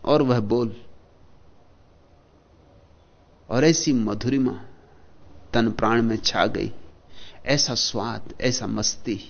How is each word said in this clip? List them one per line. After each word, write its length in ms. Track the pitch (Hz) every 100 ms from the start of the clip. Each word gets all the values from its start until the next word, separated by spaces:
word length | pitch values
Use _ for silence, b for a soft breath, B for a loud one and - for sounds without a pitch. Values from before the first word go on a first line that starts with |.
और 180 | - 151
वह 180 | 135 123
बोल, 340 | 104 117 117 - - - - - - - - - - - - - - - - - - - - - - - - - - - -
और 140 | 117
ऐसी 280 | 156 160 -
मधुरिमा 600 | 127 107 104 110 135 127 - - - - - - - - - -
तन 180 | 120 113
प्राण 320 | 101 110 117
में 140 | 117 110
छा 300 | - - 85
गई, 260 | 95 107 - - - - B B B -
ऐसा 280 | 139 -
स्वाद, 600 | 120 - 107 113 107 - -
ऐसा 260 | 123 120 107
मस्ती 540 | 107 110 - - 104 -